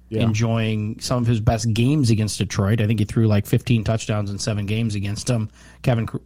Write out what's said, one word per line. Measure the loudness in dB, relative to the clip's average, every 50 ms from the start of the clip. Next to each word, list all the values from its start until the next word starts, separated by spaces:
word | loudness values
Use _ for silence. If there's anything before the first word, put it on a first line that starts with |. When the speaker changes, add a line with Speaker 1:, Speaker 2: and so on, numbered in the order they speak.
| -12 -8
Speaker 1:
Yeah. | -4 0
Speaker 2:
enjoying | 0 2 2 2 2 2 2 0 0 0 0 -2 -2 -4 -6 -8
some | -6 -2 -2 0
of | 2 2
his | 2 0
best | 0 -2 -2 -2 -2 0 0
games | 2 2 2 2 2 4 2
against | 2 2 0 0 -2 -4
Detroit. | -4 -4 -2 0 2 2 2 2
I | 2 2
think | 0 0
he | -2
threw, | 0 2 2 4 4
like, | 4 2 2 2
fifteen | 0 0 2 2 0 2 2
touchdowns | 0 -2 -2 -2 -4 -4 -2 -4 -4
in | -6 -6
seven | -4 -4 -4 -2 -2 -2
games | -2 -2 -2 -2 -2
against | -4 -4 -4 -6 -4 -2 -2
them, | -2 0 -2 -4 -8 -14 -20 -20 -18 -4 0
Kevin, | 0 2 2 0 -2 -6 -8 -6